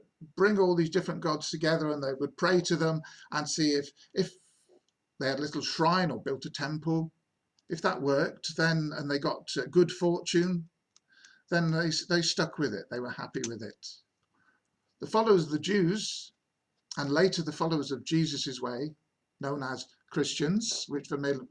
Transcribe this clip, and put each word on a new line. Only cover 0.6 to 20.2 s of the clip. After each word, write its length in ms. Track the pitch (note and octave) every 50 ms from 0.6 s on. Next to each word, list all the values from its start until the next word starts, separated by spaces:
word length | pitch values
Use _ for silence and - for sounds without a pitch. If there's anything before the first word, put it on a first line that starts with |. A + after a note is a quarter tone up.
| F#3+ F3+ F3+
these 140 | E3+ E3+ D#3+
different 320 | - F#3 E3+ - E3 -
gods 300 | - E3 D3+ D#3 - -
together, 400 | - D#3 E3 D#3 E3 D#3+ D#3 D3+
and 120 | D3+ C#3+ C#3
they 100 | C3+ C3+ -
would 160 | D3 C#3+ - -
pray 220 | F3+ F3 F#3 F3+
to 140 | E3 - F3
them 280 | D3+ D#3+ D#3+ D#3+ D#3 D#3 - - - - -
and 160 | - D3+ D3+ D3
see 260 | - - D#3 D3+ D3
if, 140 | C#3+ C#3 - - _ - _ -
if 160 | - F#3 - - - _ _ _ _ _ _ _ _ _ _ _ _ _ _ _ -
they 80 | C3+ C3
had 100 | C#3 B2+
a 60 | D3
little 180 | C#3+ D3 D3+
shrine 480 | C3 - - - D#3+ D#3+ F3 F#3 F3+ D#3+
or 100 | B2+ A2
built 260 | - C3+ C3+ C3 -
a 40 | D#3
temple. 600 | - - D3 C#3 D#3 D#3 D3+ E3 D#3+ E3 D#3+ D#3+ - _ _ _ _ _ _ _ _ _ _ -
If 140 | E3+ D#3+ -
that 180 | F#3+ - -
worked, 560 | C3+ C#3 C#3 C#3 D#3+ G3 - - - - D#3+ -
then, 320 | D#3+ E3 E3 D#3+ D#3 D3+ C#3+ -
and 120 | C#3+ C#3+
they 100 | C#3+ C#3
got, 280 | C3+ D#3 B2+ - - - -
uh, 100 | D3 B2 -
good 220 | - F3 F3 E3
fortune, 760 | - - F3+ F3 E3+ F3 - - - E3+ F3 F#3 F3+ F3 E3 - _ _ _ _ _ _ _ _ _ _ - - - _ _ _
then 180 | F3 E3+ E3+ E3
they, 220 | D#3+ D#3+ E3+ E3+ D#3 - - -
they 140 | F3+ E3+ E3
stuck 340 | E3 - - E3 - - -
with 160 | D3+ C3+ G#2
it. 120 | F#2 - -
They 100 | A#2 B2
were 120 | B2 B2
happy 300 | A#2+ - C3 - - B2+ A#2+ A#2
with 140 | A#2 G#2
it. 260 | G#2+ G2+ - _ - - - - _ _ _ _ _ _ _ _ _ _ _ _ _ _ _ _ _ _ _ _
The 100 | - D#3+
followers 340 | - G#3+ A3+ A3+ G#3 F#3 D#3
of 80 | D3
the 80 | D3+ D3+
Jews, 720 | - E3+ G3+ G3+ F3+ E3 F#3+ G#3+ G3+ - - - - - - _ _ _ _ _ _ _ _ _ _ _ - -
and 140 | C#3+ C#3
later 320 | C#3+ D#3 F3+ F#3+ F#3 F3+ E3
the 80 | D3+
followers 400 | D3+ - E3 E3 E3 D3+ C#3 C#3
of 140 | C#3 A#2+ A#2
Jesus's 540 | - E3 D#3+ E3 D3+ C#3+ C3+ - C#3+ B2+ B2+
way, 360 | B2+ B2 B2 B2 C#3+ D#3 D3+ - _ _ _ _ _ _ _ _
known 220 | C#3+ C#3 C#3+ D3
as 240 | C3+ B2+ B2+ B2+ - - _ _ _ _
Christians, 760 | - D#3+